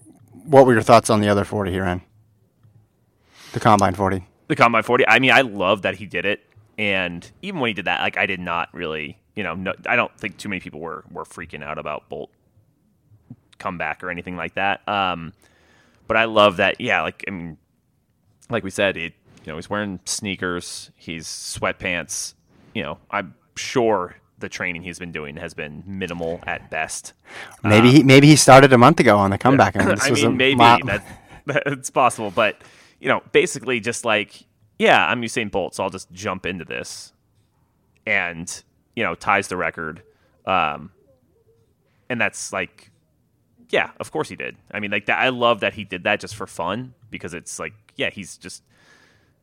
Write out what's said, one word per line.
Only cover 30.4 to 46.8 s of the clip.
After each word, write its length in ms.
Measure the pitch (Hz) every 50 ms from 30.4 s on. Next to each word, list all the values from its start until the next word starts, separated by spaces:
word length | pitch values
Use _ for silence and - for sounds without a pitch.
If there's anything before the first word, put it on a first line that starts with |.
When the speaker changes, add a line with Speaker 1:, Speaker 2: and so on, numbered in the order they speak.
| 127 135 139
Speaker 1:
mile 240 | 120 117 117 120 127 135
Speaker 2:
that, 180 | - 101 104 - - - - _ _ - - -
<laughs> 180 | 139 135 139 -
that's 240 | 143 143 123 - -
possible, 420 | - 147 131 117 - 123 110 101
but, 300 | 87 117 110 101 - _ - - - - _ _ _ _
you 80 | - 139
know, 120 | 113 92 - - -
basically 460 | 151 175 - - 135 117 127 123 113
just 240 | 95 120 113 - -
like, 400 | 113 107 104 104 - - - _ _ _ _ _ _ _
"Yeah, 280 | - 220 202 143 104 87
I'm 160 | 80 120 123
Usain 300 | 117 110 - 208 208 196
Bolt, 240 | - 98 85 69 -
so 80 | - 95
I'll 60 | 98
just 200 | - 92 - _ 85
jump 320 | 90 104 101 92 90 -
into 180 | 90 95 87 78
this 480 | - 58 62 - - - - - - _ _ _ _ _ _ _ _ _ _ _ _ _ _ _ _ _ _ -
and, 580 | 110 104 98 90 87 85 82 87 - - - _ _ _ _ _ _ -
you 80 | 117 107
know, 120 | 87 85
ties 320 | - - 107 101 101 101 -
the 80 | 92
record." 440 | 90 85 82 - 85 80 78 - - _ _ _ _ _ _ _ _ -
Um, 460 | - 95 87 80 76 73 71 76 - _ _ _ _ _ _ _ _ _ _ _ _ _ _ _ _ _ _ _ _ _ _ _ -
and 100 | 127 113
that's 320 | 107 95 - - - - 101
like, 380 | 95 90 - _ _ _ _ _ _ _ _ _ _ _ _ _ _ _ _ _ _ - -
yeah, 220 | - 143 - - - -
of 120 | - -
course 180 | - - - -
he 60 | 92
did. 220 | - 64 62 - _ _ -
I 80 | - 107
mean, 120 | 104 101
like, 140 | 104 104 -
that, 120 | - 110 85
I 100 | 120 131
love 300 | 127 120 120 117 117 98
that 140 | 110 98 -
he 100 | 110 98
did 200 | - 92 90 92
that 140 | 104 104 -
just 160 | 98 - -
for 120 | - 95
fun 460 | - - - 85 87 104 120